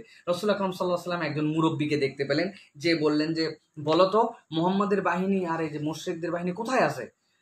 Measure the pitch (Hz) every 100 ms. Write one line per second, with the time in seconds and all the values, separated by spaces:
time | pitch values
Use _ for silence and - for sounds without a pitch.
0 | - - 175 175 208 202 190 180 180 175
1 | 180 175 151 143 151 160 160 143 151 139
2 | 135 - 139 147 165 - - 143 165 160
3 | 151 151 156 160 160 - _ 156 147 160
4 | 185 208 226 - - 160 180 196 202 196
5 | 170 180 190 190 170 165 156 147 151 160
6 | 180 165 170 170 180 180 233 254 156 131
7 | 104 _ _ _